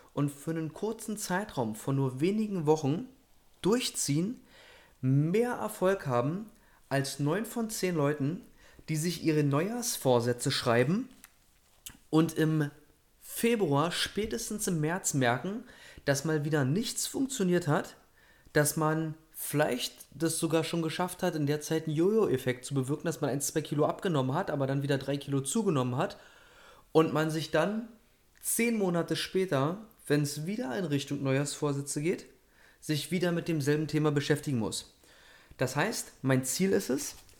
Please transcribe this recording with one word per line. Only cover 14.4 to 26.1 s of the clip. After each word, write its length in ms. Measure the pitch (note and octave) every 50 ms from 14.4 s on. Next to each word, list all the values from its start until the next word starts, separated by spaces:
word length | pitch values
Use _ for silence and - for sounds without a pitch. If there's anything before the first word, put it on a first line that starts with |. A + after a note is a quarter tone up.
| - - G#3+ G#3 -
im 140 | G3 F3+ D#3
März 340 | D3+ D#3 F3 F#3+ - - -
merken, 480 | C#3 B2+ A#2+ A#2+ C3 - F#3 G#3 B3+ - - - - - - - - -
dass 200 | C#3+ C#3 C#3 -
mal 180 | D#3+ D#3 D3+ C#3+
wieder 220 | D#3 D#3 D3+ C3
nichts 420 | B2+ D3+ G#3+ - - - - -
funktioniert 600 | - - C4+ C4+ C4 - - F#3+ F3+ F3 F3 F3
hat, 280 | C#3+ D3 F#3 - - - - - _ _ _ _ - _ _ _ - -
dass 220 | D#3 D3 D3 -
man 400 | E3 D#3 D#3 D#3 D#3+ D#3+ D#3 D3+ - - _
vielleicht 640 | - - - - - C#3+ D3+ F#3+ B3 B3 - - - - - - -
das 240 | C3 E3 D#3+ D#3+
sogar 260 | - E3+ D#3+ E3 D#3+ D3+
schon 180 | - E3+ E3+
geschafft 420 | D#3+ D#3 - - F3+ F3 - - F#3+
hat, 120 | F3+ D#3
in 120 | D#3 C#3+
der 140 | C#3 D3 D3+
Zeit 260 | - - D#3+ D#3+ D#3+
einen 80 | D#3 D3
Jojo-Effekt 720 | D#3 E3+ G3 A3 A3 G3+ - C3 C3 - B2+ A#2+ - -
zu 80 | - C#3
bewirken, 320 | C3+ B2+ B2+ D3+ - -
dass 160 | E3+ D#3+ -
man 80 | D3+ C3
ein, 120 | A#2+ C#3
zwei 200 | - - - D#3+
Kilo 240 | D3+ - D3+ D3 C#3+
abgenommen 500 | D#3 E3+ - - F#3+ D#3+ C#3 B2+ C3 C3+
hat, 160 | F3 G3 -
aber 160 | D3+ C#3+ C3+
dann 160 | C3 C#3 C#3+ C#3
wieder 140 | C#3+ C#3+
drei 180 | C3+ - C#3 C#3+
Kilo 240 | C#3+ - - C#3 C#3
zugenommen 560 | C3+ - - A3+ G3+ G3 D#3 C3 B2+ B2 B2
hat 240 | C3+ F#3 -